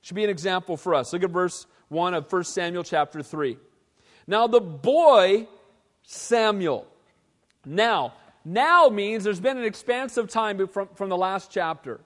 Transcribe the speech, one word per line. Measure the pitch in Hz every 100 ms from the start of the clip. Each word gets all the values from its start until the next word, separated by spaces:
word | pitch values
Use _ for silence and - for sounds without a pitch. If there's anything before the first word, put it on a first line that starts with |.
Should | - 180
be | 208
an |
example | 185 180 185 180 165
for | -
us. | 151 123
Look | 175
at | 185
verse | 170 180 - - _ _
one | 156 175
of | 175 147
First | 185 175
Samuel | - 170 175
chapter | 170 156 147 156
three. | 139 156 143 - _ _ _ _ _ _ -
"Now | 208 233
the | 233
boy | 185 147 156 294 330 240 185 202 226 - _ _ _ _
Samuel." | _ - - 233 220 208 175 117 - _ _ _ _ _ _ _ 135
Now, | 165 226 202 131 - - _ 156
now | 190 294 349 302
means | 208 202 220
there's | 202 190
been | 240 262
an |
expanse | 226 208 - 247 262 240
of | 220
time | 226 220 196 190
from, | 202 196
from | - 196
the | 180
last | 185 190 -
chapter. | 190 165 160 135 113